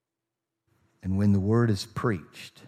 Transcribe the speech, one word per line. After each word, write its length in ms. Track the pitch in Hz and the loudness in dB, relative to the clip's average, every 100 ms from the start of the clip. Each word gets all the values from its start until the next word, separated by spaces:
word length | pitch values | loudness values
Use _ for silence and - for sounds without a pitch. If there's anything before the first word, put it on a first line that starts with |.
| _ _ _ _ _ _ _ _ _ _ | _ _ _ _ _ _ _ _ _ _
And 160 | 92 95 | -4 0
when 140 | 104 | 2
the 80 | 98 | 2
word 280 | 95 113 120 | 2 2 2
is 160 | 98 | 0
preached, 800 | - - 127 92 - - - - | -6 -6 -4 -4 -8 -20 -20 -20